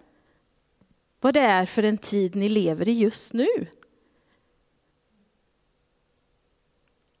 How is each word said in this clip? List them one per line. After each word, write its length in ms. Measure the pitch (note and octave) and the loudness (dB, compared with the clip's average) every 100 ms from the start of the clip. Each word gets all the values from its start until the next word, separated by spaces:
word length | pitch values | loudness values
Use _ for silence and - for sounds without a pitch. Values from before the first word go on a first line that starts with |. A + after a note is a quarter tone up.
| _ _ _ _ _ _ _ _ _ _ _ _ | _ _ _ _ _ _ _ _ _ _ _ _
vad 120 | C4 | 0
det 60 | C#4+ | 2
är 260 | B3 F#3 F3+ | 4 2 0
för 180 | - | 0
en 140 | G#3+ G#3+ | 0 0
tid 380 | - G3+ F#3 F#3+ | -2 -2 0 -2
ni 140 | G3+ | -2
lever 400 | G#3+ F3 D#3 F#3 | 0 0 -2 0
i 40 | |
just 400 | A#3 G#3+ - - | 0 0 -2 -6
nu?" 340 | A#3 D#4+ A#4+ F3 - _ _ _ _ _ _ _ _ _ _ _ _ _ G#3+ _ _ _ _ _ _ _ _ _ _ _ _ _ _ _ _ _ _ _ _ | -2 -2 -2 -4 -16 _ _ _ _ _ _ _ _ _ _ _ _ _ _ _ _ _ _ _ _ _ _ _ _ _ _ _ _ _ _ _ _ _ _